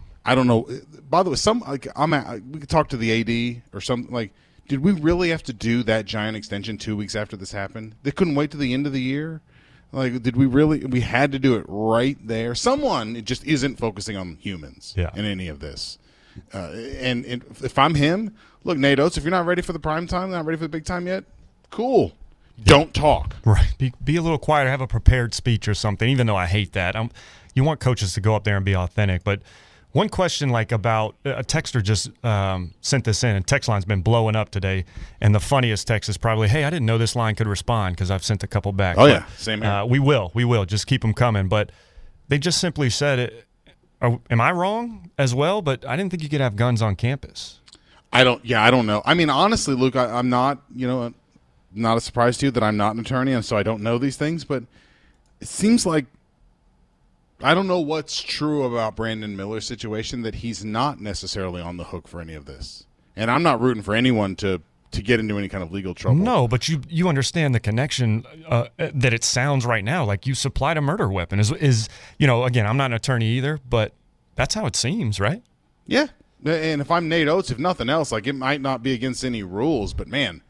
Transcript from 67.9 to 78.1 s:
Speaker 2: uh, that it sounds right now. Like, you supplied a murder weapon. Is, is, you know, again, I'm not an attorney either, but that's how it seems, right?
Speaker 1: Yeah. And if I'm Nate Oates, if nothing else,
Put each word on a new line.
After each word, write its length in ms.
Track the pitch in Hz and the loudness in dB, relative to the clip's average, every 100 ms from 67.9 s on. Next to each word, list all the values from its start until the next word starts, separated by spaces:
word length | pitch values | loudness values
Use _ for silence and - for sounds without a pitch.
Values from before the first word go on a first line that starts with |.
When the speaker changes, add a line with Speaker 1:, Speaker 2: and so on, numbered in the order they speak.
| - 120 110 120 - - | 0 0 0 -4 -16 -2
Speaker 2:
uh, 200 | 117 120 - | -2 -2 -6
that 380 | - 139 123 | -6 0 0
it 100 | 117 | 0
sounds 400 | - - 135 139 | 0 0 0 0
right 180 | 120 113 | 0 -2
now. 200 | 98 170 | -2 -2
Like, 220 | 120 101 - | -2 -2 -2
you 80 | |
supplied 420 | 135 139 - 139 160 | -4 -4 -2 -2 0
a 60 | |
murder 260 | 143 185 147 | 0 0 0
weapon. 320 | 95 87 98 | -2 -2 0
Is, 100 | 104 | 2
is, 360 | 143 147 120 110 - - - | 2 2 2 0 -10 -20 0
you 80 | 147 | 2
know, 180 | 117 | 4
again, 220 | 127 123 104 | 2 2 2
I'm 100 | 127 | 0
not 100 | 135 | 0
an 60 | |
attorney 340 | 117 - 123 110 | -2 -2 0 2
either, 300 | 120 139 151 127 | 0 -2 -4 -2
but 240 | 120 107 - _ _ _ | -2 -2 -6 _ _ _
that's 200 | - 135 | -4 -2
how 120 | 214 208 | -2 -2
it 100 | - | -2
seems, 420 | - 208 139 104 | -2 -2 -2 0
right? 240 | 101 185 - _ _ _ - | 0 -2 -8 _ _ _ -2
Speaker 1:
Yeah. 220 | 247 294 - _ _ | 0 0 -4 _ _
And 380 | 147 165 156 151 | -2 0 0 -2
if 80 | 143 | 0
I'm 180 | 170 165 | 0 2
Nate 200 | 170 147 | 2 2
Oates, 220 | 170 185 | 2 0
if 80 | 120 | -2
nothing 300 | 165 185 117 | -2 -2 0
else, 240 | 156 147 | 0 0